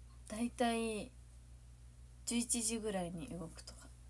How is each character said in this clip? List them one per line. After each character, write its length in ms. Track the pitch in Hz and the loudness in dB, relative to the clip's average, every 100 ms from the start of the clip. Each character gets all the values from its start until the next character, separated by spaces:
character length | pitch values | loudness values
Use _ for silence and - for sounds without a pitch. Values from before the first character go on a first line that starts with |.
| - - - | -14 -14 -4
だ 140 | 214 | 2
い 100 | 240 | 2
た 240 | - 233 | 6 6
い 380 | 226 226 214 - - - - - - - - - - - - - | 6 4 2 -2 -8 -16 -16 -14 -16 -16 -16 -16 -16 -16 -8 2
十 100 | 240 | 4
一 260 | 240 247 | 4 4
時 160 | 226 233 | 4 4
ぐ 100 | 214 | 4
ら 140 | 190 | 2
い 80 | 170 | 2
に 160 | 175 - | 0 -2
動 180 | 170 165 | -4 -4
く 160 | - | -8
と 100 | - | -12
か。 140 | - - - | -12 -12 -14